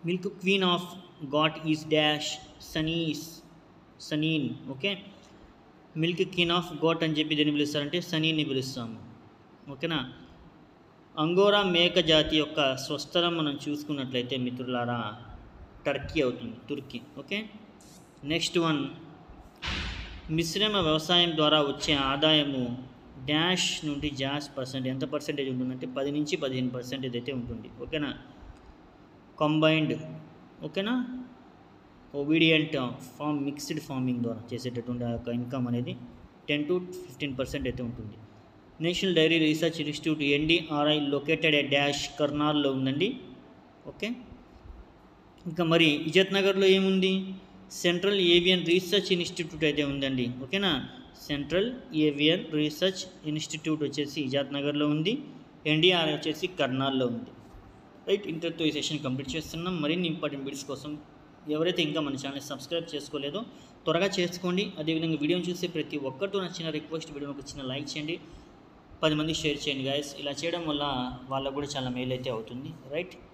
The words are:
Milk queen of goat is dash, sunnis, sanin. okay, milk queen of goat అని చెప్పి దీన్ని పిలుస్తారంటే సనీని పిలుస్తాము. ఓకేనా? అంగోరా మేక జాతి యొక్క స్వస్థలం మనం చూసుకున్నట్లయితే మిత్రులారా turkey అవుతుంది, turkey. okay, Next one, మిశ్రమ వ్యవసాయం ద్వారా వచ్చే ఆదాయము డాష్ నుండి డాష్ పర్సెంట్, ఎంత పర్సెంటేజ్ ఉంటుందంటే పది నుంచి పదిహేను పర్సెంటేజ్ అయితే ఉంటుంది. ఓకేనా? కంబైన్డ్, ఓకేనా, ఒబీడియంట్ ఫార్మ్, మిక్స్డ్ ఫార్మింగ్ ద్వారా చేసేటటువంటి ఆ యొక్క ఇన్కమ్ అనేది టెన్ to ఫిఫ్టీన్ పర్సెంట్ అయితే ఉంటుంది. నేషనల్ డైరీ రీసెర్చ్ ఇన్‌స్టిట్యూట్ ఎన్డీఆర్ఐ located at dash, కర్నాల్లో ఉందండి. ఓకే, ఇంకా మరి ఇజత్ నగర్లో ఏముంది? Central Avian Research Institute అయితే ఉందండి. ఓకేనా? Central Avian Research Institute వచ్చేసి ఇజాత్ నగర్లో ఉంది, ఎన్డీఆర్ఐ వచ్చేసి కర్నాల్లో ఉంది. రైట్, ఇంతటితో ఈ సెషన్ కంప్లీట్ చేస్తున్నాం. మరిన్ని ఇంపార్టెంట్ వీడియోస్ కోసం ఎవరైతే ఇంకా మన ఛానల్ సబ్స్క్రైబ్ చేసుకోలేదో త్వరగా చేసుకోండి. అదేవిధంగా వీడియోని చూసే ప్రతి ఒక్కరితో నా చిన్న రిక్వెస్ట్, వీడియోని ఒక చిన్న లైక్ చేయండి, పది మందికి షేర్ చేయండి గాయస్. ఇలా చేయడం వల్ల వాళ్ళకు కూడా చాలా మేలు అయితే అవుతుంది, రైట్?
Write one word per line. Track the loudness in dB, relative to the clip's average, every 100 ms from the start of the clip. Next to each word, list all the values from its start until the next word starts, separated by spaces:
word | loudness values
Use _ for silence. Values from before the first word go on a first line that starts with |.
| -2
Milk | -2 -4 -4
queen | 2 4 4
of | 2 -2 -14 -18 -14 -2
goat | 2 2 0 0
is | -2 4
dash, | 4 4 2 -2 -6 -12 -18 -8
sunnis, | -2 0 0 -2 -4 -8 -16 -20 -20 -20 -20 -20 -18 -4
sanin. | 0 2 0 -2 -6 -10
okay, | -4 -4 -4 -10 -20 -20 -20 -20 -20 -20 -20 -12 -2
milk | -2 0 -2
queen | 2 2 2
of | 0 0
goat | 2 4 2
అని | 2
చెప్పి | 2 4
దీన్ని | 4 4
పిలుస్తారంటే | 0 0 -2 -4 -2
సనీని | 0 2 2 0
పిలుస్తాము. | 0 -2 -6 -8 -10 -14 -20 -20 -20 -20 -20 -16
ఓకేనా? | -6 -2 -2 -4 -10 -20 -20 -20 -20 -20 -20 -20 -20 -16
అంగోరా | -2 2 6 6 6 4
మేక | 4 6 4 6
జాతి | 6 6 2
యొక్క | 2 2 0 0
స్వస్థలం | -4 -6 -2 0 2 2
మనం | -2 -2
చూసుకున్నట్లయితే | -4 -6 -4 -4 -2 -4 -2 -2 -2
మిత్రులారా | -4 -4 -2 0 -2 -4 -8 -14 -18 -18 -20 -20 -6 -4
turkey | -4 -2 0 0
అవుతుంది, | 0 -8 -12 -8
turkey. | -8 -8 -14 -14 -16
okay, | -8 -6 -6 -14 -20 -20 -20 -20 -20 -14 -4
Next | -2 2 2
one, | 4 2 0 -6 -16 -20 -20 -20 -20 -10 -6 -4 -6 -8 -10 -14 -4 -2
మిశ్రమ | -2 0 0 2 4
వ్యవసాయం | 2 4 4 4 4
ద్వారా | 6 6 4
వచ్చే | 0 0 2 2
ఆదాయము | 4 6 6 4 0 -2 -4 -10 -18 -20 -12 -2
డాష్ | 2 2 2 0 -2 -4
నుండి | -4 -4 -2
డాష్ | -2 -2 -6
పర్సెంట్, | -8 -6 -4 -4
ఎంత | -4 -2
పర్సెంటేజ్ | -4 -4 -2 -2
ఉంటుందంటే | -2 -2 -4 -6 -2
పది | -2
నుంచి | 0 0 -2
పదిహేను | -2 0 -2 -4
పర్సెంటేజ్ | -6 -6 -4 -4
అయితే | -4 -6
ఉంటుంది. | -6 -8 -10 -12
ఓకేనా? | -6 -4 -4 -6 -14 -20 -20 -20 -20 -20 -20 -20 -20 -20 -20 0
కంబైన్డ్, | 2 6 6 4 2 -2 -6 -12 -14 -20 -20 -12 -6
ఓకేనా, | -4 -2 -2 -2 -8 -12 -18 -20 -20 -20 -20 -20 -20 -10 -6
ఒబీడియంట్ | 2 6 8 6 4 0 -2 -4 -14 -6
ఫార్మ్, | -2 0 -2
మిక్స్డ్ | -4 -6 -6 -6
ఫార్మింగ్ | -2 0 0
ద్వారా | -2 -4 -8
చేసేటటువంటి | -6 -6 -6 -6 -4 -2
ఆ | -4
యొక్క | -2 -4
ఇన్కమ్ | -2 -2 0
అనేది | 0 -2 -6 -12 -18 -20 -20 -2
టెన్ | -2 0
to | -2 -2 -12
ఫిఫ్టీన్ | -14 -8 -6 -4
పర్సెంట్ | -4 -2 -4
అయితే | -4 -6
ఉంటుంది. | -8 -12 -14 -20 -20 -20 -20 -20 -4 -2
నేషనల్ | 0 4 6
డైరీ | 6 6
రీసెర్చ్ | 4 4 2 0
ఇన్‌స్టిట్యూట్ | -4 -2 0 2 4 4
ఎన్డీఆర్ఐ | 6 4 4 2 4 4 2
located | 0 2 2 6 4
at | 4 2
dash, | 2 0 -6 0
కర్నాల్లో | 0 2 2 4 2 2
ఉందండి. | 0 2 0 -2 -12 -18 -20 -20 -20 -20 -18
ఓకే, | -8 -6 -6 -12 -20 -20 -20 -20 -20 -20 -20 -20 -20 -20 -14 -10
ఇంకా | -2 4
మరి | 6 6 4 4
ఇజత్ | 4 4 4
నగర్లో | 4 6 6 6
ఏముంది? | 6 4 2 0 -2 -10 -14 -20 -16 -2
Central | 0 2 2 4 6
Avian | 6 6 4 4
Research | 2 4 0 2 0
Institute | 0 -4 -8 0 0
అయితే | 2 0
ఉందండి. | 0 -2 0 -2 -4 -4
ఓకేనా? | 0 0 0 -4 -14 -20 -20 -6
Central | -4 0 0 0 -4 -6 2
Avian | 2 4 4 2 0 -2
Research | -2 0 -2 0 -10 -10 -6
Institute | -4 -4 -6 -4 -2 -2
వచ్చేసి | -2 -4 -2 -2
ఇజాత్ | 0 -2 -2
నగర్లో | -2 2 2
ఉంది, | 2 0 -2 -6 -16 -20 -8 0
ఎన్డీఆర్ఐ | 6 6 6 2 0
వచ్చేసి | -2 -4 -4 0
కర్నాల్లో | 0 2 2 2 0
ఉంది. | -2 -8 -16 -20 -20 -20 -20 -20 -16 -2
రైట్, | -2 0
ఇంతటితో | -4 -4 0 0
ఈ | 0
సెషన్ | -2 -2
కంప్లీట్ | -2 -4 -4
చేస్తున్నాం. | -6 -6 -6 -4 -2
మరిన్ని | 0 0 0
ఇంపార్టెంట్ | -2 -4 -4 -8
వీడియోస్ | -8 -8
కోసం | -8 -8 -12 -12 -20 -20 -18 -4
ఎవరైతే | 0 0 2 0
ఇంకా | 0 -2
మన | -4
ఛానల్ | -6 -8 -8
సబ్స్క్రైబ్ | -12 -6 -6 -4
చేసుకోలేదో | -10 -6 -6 -4 -6 -8 -14 -20 -8 0
త్వరగా | 2 2 2
చేసుకోండి. | -2 0 0 0 -2 -4
అదేవిధంగా | 0 0 2 0
వీడియోని | 2 0 0
చూసే | -4 -4 -4
ప్రతి | -4 -4 -6
ఒక్కరితో | -4 -4 -2
నా | -4 -6
చిన్న | -4 -4
రిక్వెస్ట్, | -6 -8 -8
వీడియోని | -10 -8 -8
ఒక | -12
చిన్న | -10 -6
లైక్ | -6 -6
చేయండి, | -6 -6 -8 -10 -20 -20 -20 -20 -20 -20 0
పది | 2 2
మందికి | 0 0
షేర్ | -2 -2
చేయండి | -4 -2 -2
గాయస్. | -2 -4 -8
ఇలా | -8 -4
చేయడం | -4 -2 -2
వల్ల | -2 -2 -2 -4 -6 -4
వాళ్ళకు | -4 -2 -4
కూడా | -4 -4
చాలా | -4 -4
మేలు | -2 -2
అయితే | -2 -6
అవుతుంది, | -6 -10 -10 -14 -8
రైట్? | -6 -6 -12 -20